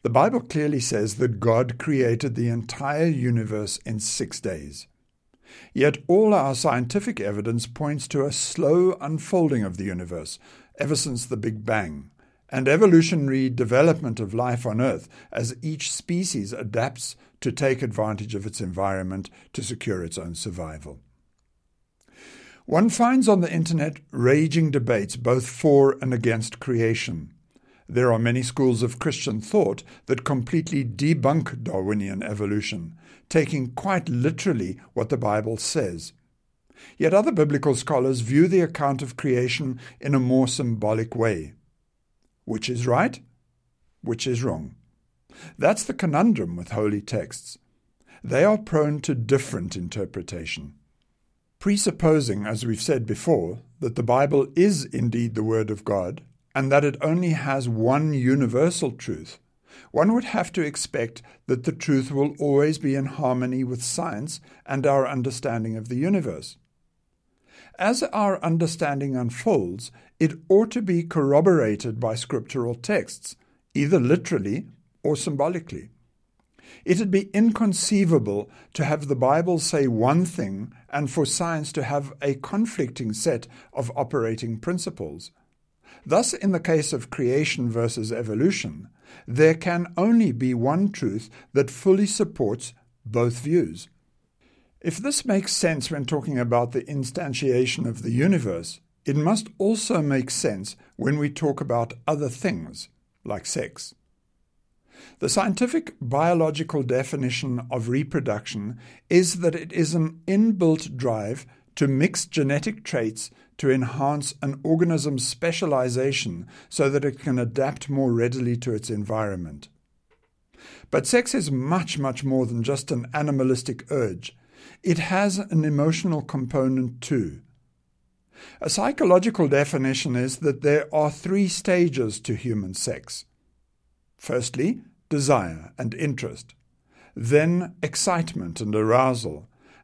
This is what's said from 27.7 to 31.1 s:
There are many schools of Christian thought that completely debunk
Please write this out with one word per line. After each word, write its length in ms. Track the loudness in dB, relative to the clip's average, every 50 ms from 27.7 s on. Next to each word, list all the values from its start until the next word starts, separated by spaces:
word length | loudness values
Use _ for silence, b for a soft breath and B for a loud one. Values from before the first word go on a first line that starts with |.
| b b b
There 240 | b 0 2 4 4
are 80 | 4 4
many 240 | 2 2 2 0 -2
schools 400 | -4 -2 2 2 4 4 2 0
of 160 | -2 -4 -2
Christian 440 | -4 -4 -4 -2 -4 -4 -4 -4 -6
thought 400 | 0 2 2 2 2 0 -4 -10 B B B B
that 180 | -2 -2 -2 0
completely 580 | -2 -2 -2 -2 0 0 0 0 0 -2 -2 -2
debunk 800 | -4 -4 -2 0 0